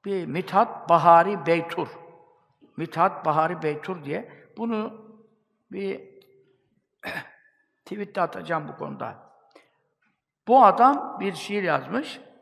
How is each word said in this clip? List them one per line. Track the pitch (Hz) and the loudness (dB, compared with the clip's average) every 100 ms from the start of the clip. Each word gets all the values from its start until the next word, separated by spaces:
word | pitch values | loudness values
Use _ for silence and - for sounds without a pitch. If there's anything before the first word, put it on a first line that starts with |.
Bir | 202 196 160 | -4 -6 -4
Mithat | 151 180 190 233 - - | -6 0 2 2 -4 2
Bahari | 170 170 170 180 202 151 | 6 8 8 6 -2 0
Beytur. | 170 165 - 160 - - - _ _ _ _ _ - | 0 0 -8 -8 -12 -20 -20 _ _ _ _ _ -12
Mithat | 160 160 185 - | -8 0 0 0
Bahari | 160 151 160 175 | 0 0 0 -2
Beytur | 156 147 - 180 | -6 -6 -8 -10
diye. | 143 175 247 - _ - | -8 -8 -10 -20 _ -10
Bunu | 233 220 220 - - - _ _ _ _ _ | -6 -6 -6 -12 -20 -20 _ _ _ _ _
bir | 190 196 190 - - _ _ _ _ _ _ _ _ | -10 -8 -8 -14 -20 _ _ _ _ _ _ _ _
<clears throat> | - - - _ _ _ _ _ | -12 -12 -14 _ _ _ _ _
tweette | - 208 202 196 | -16 -12 -8 -4
atacağım | 170 190 165 160 151 | -4 -6 -6 -6 -6
bu | 147 | -12
konuda. | 147 139 113 - - _ _ _ _ _ _ _ _ _ _ _ - | -12 -10 -12 -12 -20 _ _ _ _ _ _ _ _ _ _ _ 4
Bu | 262 | 8
adam | 214 190 254 285 - - | 8 8 4 4 -6 -8
bir | 196 | -8
şiir | 170 - 208 | -8 -6 -4
yazmış. | 185 139 135 226 311 - - _ | 0 -2 -2 -6 -6 -16 -20 _